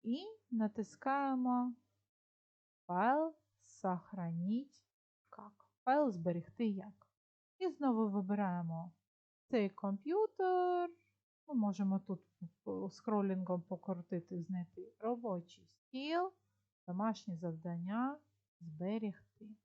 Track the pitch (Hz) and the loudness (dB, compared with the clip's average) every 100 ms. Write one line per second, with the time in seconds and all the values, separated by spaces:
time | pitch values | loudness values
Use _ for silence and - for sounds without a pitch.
0 | 226 262 403 440 _ 226 214 214 208 - | -2 -4 -4 -14 _ 0 0 0 -6 -4
1 | 277 277 277 262 254 247 247 240 _ _ | -2 0 2 2 4 4 2 -4 _ _
2 | _ _ _ _ _ _ _ _ - 180 | _ _ _ _ _ _ _ _ -4 2
3 | 220 285 320 311 _ _ - - 190 180 | 4 4 2 -4 _ _ -20 -4 -2 -2
4 | - 190 170 170 180 233 277 _ _ _ | -4 -6 -2 0 0 0 -2 _ _ _
5 | _ _ _ - 208 _ _ _ - 277 | _ _ _ -18 -18 _ _ _ 2 6
6 | 285 180 170 170 156 - 226 190 208 - | 4 2 0 0 -4 0 0 0 -6 -16
7 | - _ _ _ _ _ 370 285 277 226 | -20 _ _ _ _ _ -4 2 2 4
8 | 220 196 190 202 196 175 170 165 175 - | 4 2 2 2 2 0 -2 -4 -8 -14
9 | _ _ _ _ _ 247 196 - 202 196 | _ _ _ _ _ 2 2 0 -2 -2
10 | 294 370 440 - 370 370 359 359 349 339 | 0 2 2 2 2 4 4 2 0 -6
11 | _ _ _ _ - 269 208 190 196 190 | _ _ _ _ -2 2 2 2 2 2
12 | 196 185 _ _ 170 _ - 190 190 - | 0 -8 _ _ -16 _ -8 -6 -6 -6
13 | - 214 202 190 180 180 165 170 - 180 | 0 2 2 0 0 -2 -2 -8 -4 -6
14 | 170 180 170 180 165 185 170 - 185 _ | -4 -6 -4 -8 -4 -4 -4 -10 -16 _
15 | 220 240 233 180 170 - 185 _ _ 262 | -4 -2 -2 -4 -6 -20 -20 _ _ -8
16 | 294 339 370 - _ _ _ _ - 180 | -2 0 0 -6 _ _ _ _ -8 -2
17 | 220 214 - 170 175 160 175 170 180 214 | -2 -2 -6 -6 -4 -4 -6 -4 -2 0
18 | 262 294 _ _ _ _ 165 151 180 220 | -2 -4 _ _ _ _ -16 -6 -4 -2
19 | 214 185 _ _ - - | -4 -6 _ _ -20 -20